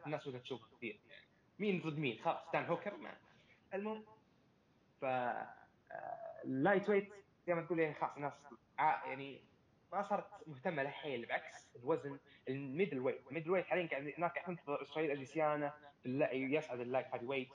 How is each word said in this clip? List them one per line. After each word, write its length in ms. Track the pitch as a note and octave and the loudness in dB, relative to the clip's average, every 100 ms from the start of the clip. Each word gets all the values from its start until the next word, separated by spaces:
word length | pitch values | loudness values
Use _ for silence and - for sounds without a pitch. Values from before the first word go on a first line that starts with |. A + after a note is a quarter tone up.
| D3 | -4
الناس 200 | D3+ D3 | -4 -4
وقت 100 | B2+ | -8
تشوفها 320 | - A#2+ - - | -6 -8 -8 -8
كثير 240 | A2+ - - | -8 -8 -16
يعني. 140 | - - _ _ - | -20 -20 _ _ -2
مين 240 | G#3 F3 | 0 2
ضد 160 | D#3 D3+ | 0 0
مين؟ 200 | C#3 A2 | 0 2
خلاص 260 | E3 E3 - | 0 0 0
دان 120 | D3+ | 0
هوكر 320 | C3 E3+ G#3 - | 2 0 -2 -6
مع 200 | - - - - - - _ | -10 -12 -20 -20 -20 -20 _
المهم. 300 | F#3+ G#3+ A3 - - _ _ _ _ _ _ _ _ | -4 -4 -6 -10 -20 _ _ _ _ _ _ _ _
ف، 40 | |
آه، 500 | C3 B2+ B2 G#2+ A2+ A2 A2+ _ - - - - - - | 0 2 2 -2 -6 -12 -20 _ -12 -10 -8 -8 -8 -8
اللايت 440 | C3 C3 E3+ G3 G3+ | -2 4 6 6 6
ويت 240 | G3 G3 - - _ F3 | 4 4 -6 -20 _ 0
زي 80 | |
ما 80 | E3+ | 2
تقول 160 | D#3+ E3 | 2 4
يعني 140 | D#3 | 4
خلاص 220 | C#3+ D#3+ C#3+ | 2 -2 -2
الناس 160 | C#3+ - C#3+ - _ - | -4 -6 -14 -20 _ 2
ع-، 280 | D#3 - B2+ | 4 4 0
يعني 340 | C3+ C#3 A#2+ - _ _ _ _ | -6 -8 -12 -18 _ _ _ _
ما 100 | F#3 | -4
صارت 220 | G3+ G3 - G#3 D#3+ | 0 0 -2 -12 -12
مهتمة 360 | B2+ F#3+ D3+ | -4 0 0
له 80 | C#3+ | 0
حيل، 300 | - D3+ B2 | -2 -4 -4
بالعكس 460 | A#2 C3+ - - - B2 | -2 -2 -4 -14 -18 -6
الوزن 420 | B2 A#2+ C#3 C#3 - - - | 0 0 0 -8 -12 -10 -4
الميدل 500 | C3+ C#3 D3 G3 C3 | -4 -2 0 2 2
ويت، 220 | C3 A2 - | 2 0 -4
الميدل 220 | D#3 D#3+ | -4 2
ويت 160 | F#3 E3+ | 2 4
حاليا 220 | F3 E3 | 0 0
قاعد 240 | C#3 D3 D#3 | -2 -4 -2
هناك 160 | E3+ | -2
قاعد 120 | - F#3+ | 0 -4
تنتظر 360 | E3+ C#3+ C#3 | -6 -2 -4
إسرائيل 280 | C3+ D#3 D#3 | -2 0 0
أديسيانا 640 | C#3+ C3 D#3+ D3+ D3 C#3+ D3 C#3+ - | 0 -2 2 4 4 0 -4 -16 -10
في 40 | B2+ | -2
الل-، 480 | C3+ D3 C3 C3 | 2 2 2 2
يصعد 260 | D3+ D3+ B2 | 0 0 -4
اللايت 260 | B2 B2+ A#2+ | 0 0 0
هافي 120 | B2 A#2+ | -4 -2
ويت 220 | C#3 B2+ | -2 -4